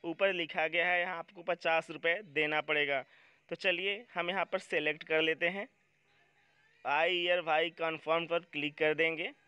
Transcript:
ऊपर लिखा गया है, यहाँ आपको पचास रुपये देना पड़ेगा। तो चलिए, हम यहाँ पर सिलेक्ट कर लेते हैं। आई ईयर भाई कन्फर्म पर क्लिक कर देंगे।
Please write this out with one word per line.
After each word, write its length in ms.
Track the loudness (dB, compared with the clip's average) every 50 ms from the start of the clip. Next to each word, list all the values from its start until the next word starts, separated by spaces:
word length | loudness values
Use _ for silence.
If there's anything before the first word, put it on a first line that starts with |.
| -6
ऊपर 300 | -8 -4 0 0 0 0
लिखा 340 | -2 -6 -4 -2 -2 -2
गया 200 | 0 2 2 2
है, 140 | 2 2 2
यहाँ 160 | 0 -2 -4
आपको 260 | -8 -10 -12 -16 -12 -4
पचास 460 | -4 -4 0 2 2 2 2 2 -2
रुपये 300 | -12 -2 0 0 0 0 -4
देना 380 | -6 -2 0 0 2 2 0
पड़ेगा। 420 | 0 2 2 2 2 2 0 -2 -2 _ -18 -20 _ _ _ _ _ -12
तो 60 | -12
चलिए, 500 | -2 0 0 0 0 -2 -4 -4 -4 -8 _ -4
हम 160 | -4 -2 -2
यहाँ 160 | 0 -2 -2
पर 140 | -2 -2 -6
सिलेक्ट 440 | -4 -2 -2 0 0 0 -2 -2 -4
कर 180 | 0 0 2
लेते 260 | 2 2 0 0 0
हैं। 200 | -2 -2 -4 -10 -10 _ _ _ _ _ _ _ _ _ _ _ _ _ _ _ _ _ _ _ _ _ _ _
आई 260 | 0 2 2 2 2
ईयर 300 | 2 0 2 2 0 0
भाई 280 | 2 2 2 2 2 0
कन्फर्म 560 | -2 -4 -4 -4 -4 -4 -2 0 0 0 0
पर 140 | 0 -4 -4
क्लिक 380 | -4 _ -8 -6 -6 -6 -2
कर 160 | 0 0 0 2
देंगे। 380 | 2 0 0 0 -4 -8 -10 -10 _ _